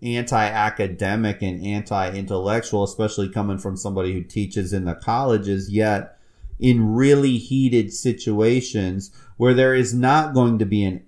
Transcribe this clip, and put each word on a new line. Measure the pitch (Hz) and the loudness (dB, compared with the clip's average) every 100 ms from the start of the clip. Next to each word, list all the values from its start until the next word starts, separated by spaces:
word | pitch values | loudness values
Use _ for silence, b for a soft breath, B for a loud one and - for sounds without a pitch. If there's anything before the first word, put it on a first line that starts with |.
anti-academic | 120 120 120 120 104 110 107 - 98 87 98 107 104 98 | -6 -4 -2 -2 0 0 -2 -2 -6 -4 -4 -2 -2 -2
and | 95 90 | -4 -6
anti-intellectual, | 101 104 - 101 92 98 98 95 95 117 - 104 | -4 -6 -4 -4 -4 -6 -4 -4 0 -2 -2 -2
especially | 98 - 107 - 95 | -2 -2 -4 -2 -4
coming | 104 101 95 | -4 -4 -4
from | 98 95 | -6 -8
somebody | 101 95 92 | -6 -4 -2
who | 92 | -4
teaches | 85 107 95 104 92 | -6 -6 -4 -4 -4
in | 98 90 | -4 -4
the | 82 | -4
colleges, | - 120 135 107 101 98 95 | -2 0 2 0 0 -4 -2
yet | 104 107 98 - b b b b - | 0 0 0 -6 b b b b 0
in | 127 120 107 117 | 2 4 4 4
really | 139 143 139 120 | 6 6 4 0
heated | - 135 131 120 101 | -2 0 2 2 0
situations | - 131 - - 104 113 127 - 107 92 95 - b b b | -2 -4 -2 -2 2 4 2 0 -2 -2 -4 -8 b b b
where | 123 | 2
there | 127 131 131 | 6 4 4
is | 113 | 2
not | 120 127 151 151 | 2 4 4 2
going | 127 120 110 | 2 4 2
to | 101 | 0
be | 104 | 0
an | 95 90 | 0 -4